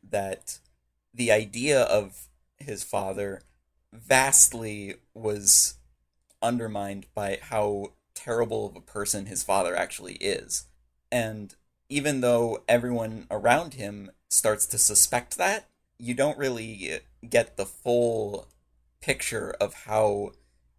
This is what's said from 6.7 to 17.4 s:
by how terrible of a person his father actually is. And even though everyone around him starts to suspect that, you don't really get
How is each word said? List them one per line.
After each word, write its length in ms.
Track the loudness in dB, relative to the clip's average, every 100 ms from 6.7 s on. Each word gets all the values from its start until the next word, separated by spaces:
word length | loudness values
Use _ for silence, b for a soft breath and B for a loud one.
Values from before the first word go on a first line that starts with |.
| -6 -8 -10 -10
by 260 | -6 -4 -4
how 520 | -4 -2 0 -2 -6 _ _ -14
terrible 500 | -4 -2 0 -2 -6
of 100 | -10
a 60 |
person 460 | -12 -6 -4 -4 -6
his 160 | -6
father 320 | 0 2 2 0
actually 400 | -2 -6 -14 -6
is. 500 | -2 -2 -4 -8 -8 _ _ _ -4
And 420 | -2 -2 -6 -14 -18 _ _ -6
even 280 | -2 0 2
though 420 | 4 4 2 -2 2
everyone 600 | 2 2 -2 -4 -8 -8
around 460 | 0 4 4 2 -8
him 340 | -10 -10 -14 -18 -2
starts 380 | 2 2 2 0
to 140 | 2
suspect 580 | 2 4 4 2 -2 -2
that, 320 | 0 0 -6 _ _ -12
you 160 | -6 0
don't 240 | 0 0
really 640 | -4 -4 -8 -10 -8 -8 -10 _ 0
get 260 | 2